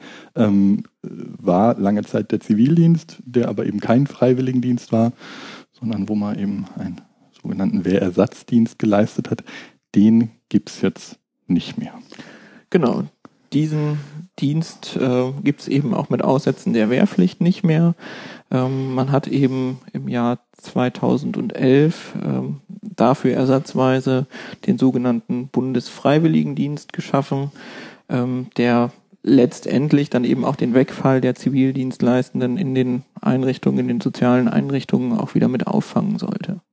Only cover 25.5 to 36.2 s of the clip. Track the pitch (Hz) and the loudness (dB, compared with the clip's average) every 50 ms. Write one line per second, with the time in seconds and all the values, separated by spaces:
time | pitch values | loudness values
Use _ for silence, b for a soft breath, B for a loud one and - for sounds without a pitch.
25.5 | - 127 127 131 131 123 - - - - - 127 143 156 165 160 156 156 151 151 | -4 -4 -2 -2 -2 -4 -4 -6 -14 -2 0 2 2 4 4 4 2 2 2 0
26.5 | 143 147 143 143 147 147 - _ - - - - - 139 143 - 151 135 139 143 | -2 -2 -2 -4 -4 -6 -10 _ -14 -12 -10 -2 -2 -2 0 0 -4 -4 -4 -6
27.5 | B B B B B B B B B B B - 131 127 123 127 127 127 127 123 | B B B B B B B B B B B -4 -4 -2 -2 -2 -4 -6 -6 -8
28.5 | - - 120 123 120 120 120 127 - _ _ _ _ _ - - 139 135 123 - | -2 0 2 2 4 2 2 0 -4 _ _ _ _ _ 0 4 6 6 6 4
29.5 | - - - - - 123 139 156 151 143 143 - - 123 123 123 135 135 120 123 | 0 -4 -8 -2 -2 0 2 2 2 2 2 2 0 0 2 2 0 0 0 -2
30.5 | 143 - 151 127 113 127 131 - - - - 135 131 131 127 127 120 - - 131 | -2 -2 -2 2 4 2 2 2 0 -2 0 2 2 2 2 0 -2 0 -2 -2
31.5 | 135 135 131 131 131 135 131 131 127 - - 120 123 127 127 - - 127 127 123 | 2 2 2 2 2 -2 -4 -4 -4 -2 0 2 2 2 0 -2 -4 -4 -2 -2
32.5 | 123 123 - 135 131 131 127 127 123 127 - _ _ - - - 127 131 131 131 | -2 -2 -2 -2 0 0 0 0 0 -4 -6 _ _ -6 -2 0 0 2 0 0
33.5 | 127 - - 135 135 131 127 127 120 120 - 135 - - 127 123 123 127 127 117 | -2 0 0 0 0 0 0 0 -2 -2 -2 -4 -2 0 2 2 4 4 2 2
34.5 | - - 139 139 139 131 - - - 131 127 123 117 107 - 143 - - 117 120 | 0 0 -2 0 -2 -4 -2 0 0 0 0 0 -2 -2 -4 -2 0 0 2 2
35.5 | 127 127 - - - - - - - - - - 110 - | 0 -2 -4 0 0 -2 -2 0 -2 -2 -2 0 -2 -4